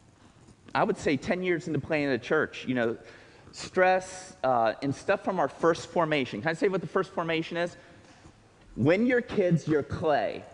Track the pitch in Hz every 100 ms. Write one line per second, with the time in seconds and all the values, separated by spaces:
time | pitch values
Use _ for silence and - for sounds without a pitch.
0 | - _ - - - - - 135 196 -
1 | - 131 - 180 185 170 170 143 - 156
2 | 143 120 - 156 113 - - 127 117 110
3 | - - - - - - - 185 185 185
4 | 185 - - - 131 123 110 - 139 135
5 | - 196 240 185 139 - 165 - - 175
6 | 160 151 123 101 151 165 202 185 156 196
7 | 175 - 165 160 160 170 175 - - -
8 | - - - - - _ - - 131 190
9 | 247 247 233 - 180 160 151 151 135 -
10 | 160 135 92 92 -